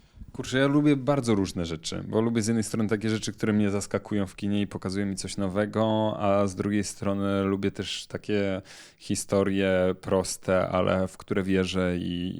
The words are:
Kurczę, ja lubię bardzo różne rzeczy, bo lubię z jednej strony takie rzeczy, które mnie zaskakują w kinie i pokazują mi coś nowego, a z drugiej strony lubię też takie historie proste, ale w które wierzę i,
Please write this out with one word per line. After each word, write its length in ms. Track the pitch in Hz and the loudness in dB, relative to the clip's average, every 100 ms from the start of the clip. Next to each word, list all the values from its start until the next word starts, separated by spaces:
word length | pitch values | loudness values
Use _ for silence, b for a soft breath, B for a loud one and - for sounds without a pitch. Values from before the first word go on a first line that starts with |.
| b b - | b b -14
Kurczę, 240 | - 123 127 | -12 -2 2
ja 100 | 139 | 4
lubię 280 | 147 147 139 | 6 4 4
bardzo 400 | 127 143 120 104 | 2 2 4 2
różne 300 | 92 90 82 | 2 -2 -4
rzeczy, 380 | 80 - 92 95 | -4 -6 -8 -2
bo 140 | 104 | 0
lubię 200 | 113 117 | 2 2
z 60 | 107 | 0
jednej 160 | 117 | 0
strony 260 | 107 110 107 | 0 -2 0
takie 200 | 110 110 | 0 0
rzeczy, 240 | 107 101 | -2 -4
które 200 | 101 110 | -4 0
mnie 160 | 107 104 | 2 2
zaskakują 580 | 101 98 104 - 104 95 | 0 -2 -4 -2 -2 -2
w 80 | - | -4
kinie 260 | 101 104 | -2 -2
i 60 | 101 | -2
pokazują 380 | - 95 95 101 | -4 -6 -4 -4
mi 100 | 98 | -6
coś 220 | 98 - | -8 -4
nowego, 800 | 98 92 104 110 110 110 110 - | -2 0 0 0 2 2 0 0
a 280 | 101 101 101 | 2 2 2
z 80 | 92 | 0
drugiej 280 | 101 104 | -2 0
strony 600 | 101 - 98 101 98 98 | -2 -4 -4 -2 0 0
lubię 280 | 98 98 98 | 0 0 -2
też 360 | - 98 - - | -4 -6 -8 -8
takie 540 | - - 104 98 95 B B B B | -10 -2 0 0 -2 B B B B
historie 720 | - 101 - 101 98 98 95 92 92 90 | -6 -6 0 2 2 2 2 4 2 0
proste, 680 | - 95 92 - - 92 92 | 0 0 0 -4 0 2 2
ale 380 | 92 95 92 92 | 2 2 2 0
w 100 | - | -6
które 260 | - 101 | -6 -2
wierzę 540 | 92 95 92 92 90 90 | 2 2 2 0 0 0
i, 300 | 90 87 90 87 | -2 -4 -4 -6